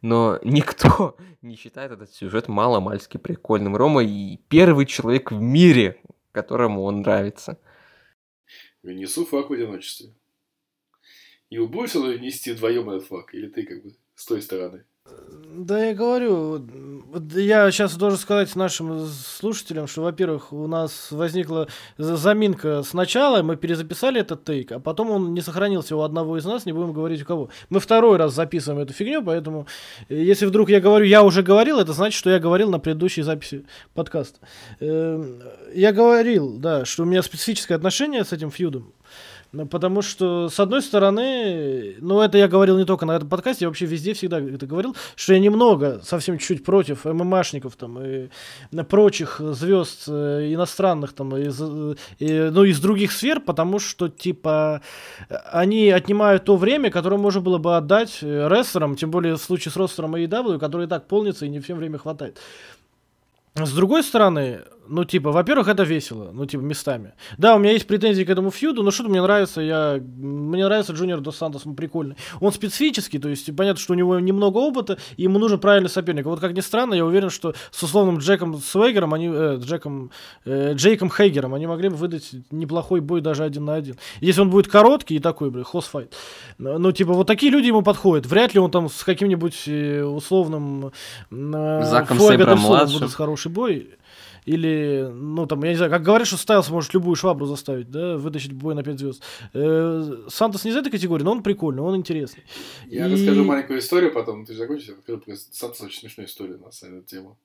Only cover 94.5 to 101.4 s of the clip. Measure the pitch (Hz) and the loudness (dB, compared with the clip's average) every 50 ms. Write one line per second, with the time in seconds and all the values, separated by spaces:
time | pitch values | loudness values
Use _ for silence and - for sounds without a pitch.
94.5 | 151 165 165 160 156 151 151 147 143 135 131 131 120 120 139 151 156 165 165 143 | -2 -2 0 0 0 0 0 -2 -2 -2 -2 -6 -8 -12 -10 -8 -4 -4 -4 -4
95.5 | 156 143 147 165 170 165 180 160 147 175 156 170 208 226 240 185 185 180 - - | -4 -4 -2 -2 0 0 0 0 0 0 2 4 4 4 4 2 -4 -6 0 4
96.5 | 220 202 170 131 160 170 156 - - 190 175 180 175 147 - 185 175 143 143 139 | 4 4 4 2 -2 -4 -4 0 -2 -2 0 0 -2 0 0 -2 -2 0 -2 -6
97.5 | 143 139 - - 135 127 120 120 127 147 170 180 170 151 139 156 147 151 127 139 | -8 -8 -8 -8 -8 -8 -8 -10 -10 -8 -8 -6 -6 -6 -6 -8 -8 -8 -10 -10
98.5 | 139 131 135 156 156 147 139 143 147 135 139 139 131 - - - - - 120 101 | -14 -10 -8 -6 -6 -6 -6 -8 -8 -8 -8 -10 -10 -10 -16 -20 -20 -20 -20 -12
99.5 | _ 131 143 156 160 160 165 165 165 160 160 151 139 113 110 - - - 226 226 | _ -2 0 2 2 2 2 0 -2 -4 -4 -6 -8 -12 -12 -14 -4 -2 -2 -2
100.5 | 202 196 - 220 226 277 285 277 226 202 165 180 170 156 143 175 220 254 | -2 -4 -6 -4 -4 -2 -4 -2 -4 -4 -2 -2 -2 0 0 0 -2 -2